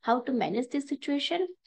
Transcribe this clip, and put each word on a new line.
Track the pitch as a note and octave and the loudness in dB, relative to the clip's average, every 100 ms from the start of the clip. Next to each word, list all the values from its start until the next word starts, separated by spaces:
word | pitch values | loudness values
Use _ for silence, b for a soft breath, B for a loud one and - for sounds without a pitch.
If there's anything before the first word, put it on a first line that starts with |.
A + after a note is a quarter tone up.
How | - A#3+ | 4 2
to | A#3+ | 2
manage | B3+ E3 G3+ B3+ | 0 2 0 0
this | C#4+ C#4 | -4 -2
situation? | C#4 - C#4+ C#4+ F4 F#4 - | -4 -2 -2 0 0 -2 -4